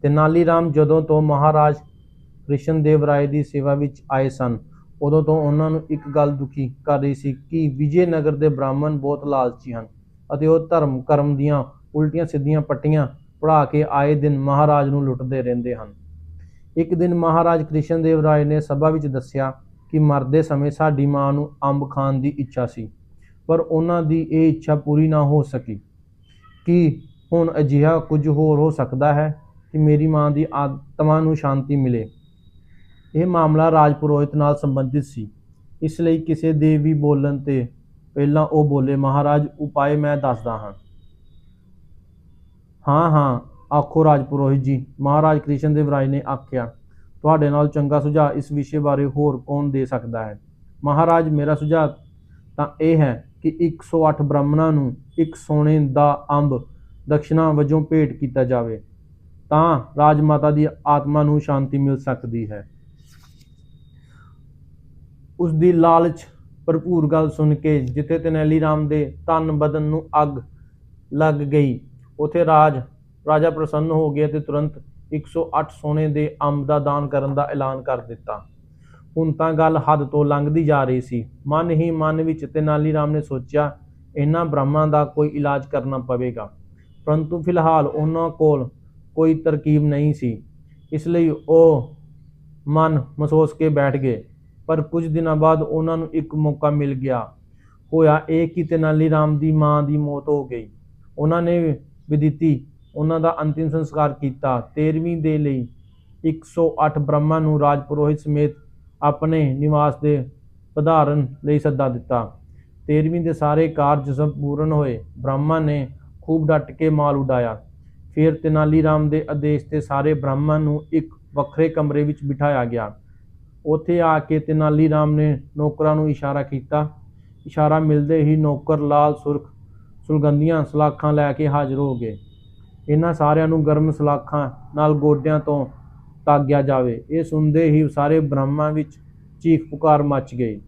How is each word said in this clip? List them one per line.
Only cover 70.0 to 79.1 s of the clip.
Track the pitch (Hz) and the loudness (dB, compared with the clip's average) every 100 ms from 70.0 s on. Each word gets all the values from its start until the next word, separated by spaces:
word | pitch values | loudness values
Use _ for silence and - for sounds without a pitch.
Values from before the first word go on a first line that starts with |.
| 160 151 | -2 -2
ਅੱਗ | 147 135 120 - - - - - - | 0 -4 -14 -20 -20 -20 -20 -20 -10
ਲੱਗ | 139 156 151 | 0 0 0
ਗਈ, | 143 147 143 120 - - - - | 0 2 2 0 -10 -20 -20 -6
ਉੱਥੇ | 151 170 160 | -4 0 4
ਰਾਜ, | 156 156 135 123 - _ _ 147 | 6 4 2 -8 -18 _ _ 0
ਰਾਜਾ | 151 165 | 2 2
ਪ੍ਰਸੰਨ | 156 156 151 160 | 0 -4 -2 -2
ਹੋ | 160 156 | 0 0
ਗਿਆ | 143 151 | 0 -2
ਤੇ | 151 | -2
ਤੁਰੰਤ | 147 143 151 151 - - - | -4 -4 -4 -8 -20 -20 -10
ਇੱਕ | 151 151 | -10 -6
ਸੌ | 165 165 147 | -6 -4 -4
ਅੱਠ | 156 | -4
ਸੋਨੇ | - 151 151 156 | -8 -6 -2 -2
ਦੇ | 147 151 - | -2 -4 -2
ਅੰਬ | 143 143 139 | -4 -2 -2
ਦਾ | 151 | -2
ਦਾਨ | 143 143 143 | 0 -4 -2
ਕਰਨ | 139 139 139 | -4 -2 -4
ਦਾ | 143 | -4
ਐਲਾਨ | 147 135 135 | -4 -6 -6
ਕਰ | 131 127 | -6 -6
ਦਿੱਤਾ। | 117 117 - 107 - - - - - - - | -8 -16 -12 -14 -14 -20 -20 -20 -20 -20 -10